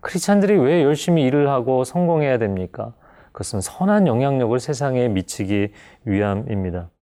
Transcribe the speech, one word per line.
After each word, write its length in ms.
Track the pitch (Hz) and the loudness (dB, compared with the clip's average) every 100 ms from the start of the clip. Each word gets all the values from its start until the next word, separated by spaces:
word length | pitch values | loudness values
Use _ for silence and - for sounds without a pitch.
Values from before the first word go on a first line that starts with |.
크리스찬들이 580 | - 180 - 202 196 202 | -6 -6 0 2 4 4
왜 240 | 127 170 | 4 4
열심히 420 | 139 147 - 170 | 2 2 0 2
일을 240 | 131 143 143 | 2 2 2
하고 360 | 135 127 131 | 0 0 -2
성공해야 520 | 127 175 175 165 143 127 | 0 -2 0 2 2 0
됩니까? 560 | 110 95 92 - 110 - _ - - | 0 -2 -6 -10 -12 -14 _ -20 -20
그것은 300 | - 98 104 | -12 -8 -6
선한 440 | - - 190 208 185 | -8 -4 0 2 2
영향력을 520 | 117 139 135 120 127 | 2 0 0 0 0
세상에 500 | 123 143 143 127 123 | -2 -4 -2 0 0
미치기 640 | 95 92 - 98 101 104 - - - | -2 -6 -6 -2 0 -2 -6 -20 -14
위함입니다. 880 | - 98 104 98 139 104 92 87 87 _ | -2 0 0 -2 -4 -4 -4 -6 -10 _